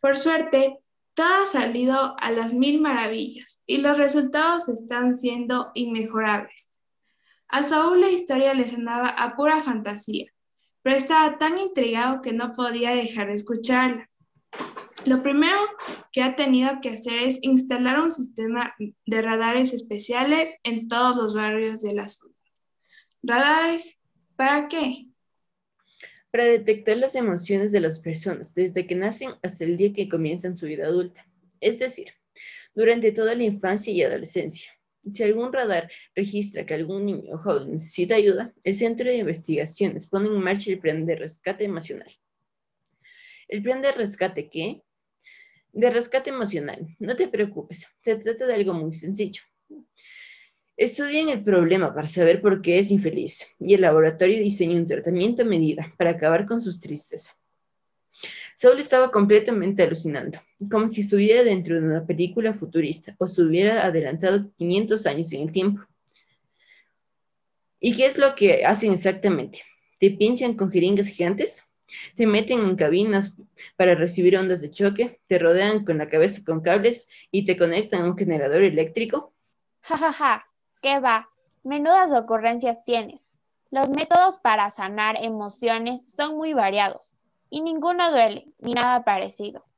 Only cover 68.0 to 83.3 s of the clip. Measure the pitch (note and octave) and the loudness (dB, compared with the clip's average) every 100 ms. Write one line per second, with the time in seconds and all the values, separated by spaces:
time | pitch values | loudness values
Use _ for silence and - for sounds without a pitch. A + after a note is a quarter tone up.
68 | C4 C4+ C#4 C4+ G3+ E3+ C#3+ G3+ A3 F#3 | 2 4 2 6 4 6 4 2 2 2
69 | G3 F#3+ G3+ E3 B2+ - - _ _ _ | 2 0 0 0 -2 -12 -20 _ _ _
70 | G3 G3 G#3 B3 B3 A3+ G3 F#3 F3 G3+ | 2 4 2 2 -2 0 0 2 2 2
71 | G3+ - F3 G3+ E4 - _ _ _ - | 0 0 -2 0 -4 -6 _ _ _ -20
72 | - _ A3+ G#3 A3 B3 G#3 F3+ D3+ E3+ | -20 _ 2 2 2 0 2 2 2 2
73 | G#3+ G3 G3+ - - _ - _ F#3 E3+ | 2 0 -2 -8 -20 _ -20 _ 4 4
74 | E3+ F3 F3+ F#3 F#3+ F3+ D3 - G3+ G3+ | 2 4 4 4 2 -2 -4 -2 -2 0
75 | A#3+ - _ F#3 E3+ F3 G3+ G#3+ G#3 D#3+ | -4 -4 _ 2 4 4 4 0 0 -2
76 | D3+ D#3 F3+ G3+ - D#3+ D#3+ G3 G#3+ A#3 | 0 2 2 0 -4 -2 2 2 2 -2
77 | - - _ F#3+ G3 F3+ E3+ E3+ G#3+ F#3 | -12 -20 _ -4 0 2 2 2 -2 -2
78 | F3 F3+ G3+ D#3 C#3 D#3 G3 D3+ D#3+ A3 | -2 -2 -2 0 2 4 4 2 -2 -2
79 | A3+ C#4 D4 _ _ _ _ _ - D#4+ | -4 -4 -6 _ _ _ _ _ -6 -2
80 | D#4+ C#4 C#4+ A3 - _ _ _ C4+ C#4 | -2 0 0 0 -4 _ _ _ -2 0
81 | B3+ A3 A#3 _ _ _ B3+ C#4+ D4 F#4 | 2 0 -2 _ _ _ -8 -4 4 4
82 | F#4 C4+ A3+ A3+ A3+ A#3+ A#3+ A#3 - A#3 | 6 2 2 0 0 0 -2 -4 -2 -4
83 | G#3 - _ | -4 -14 _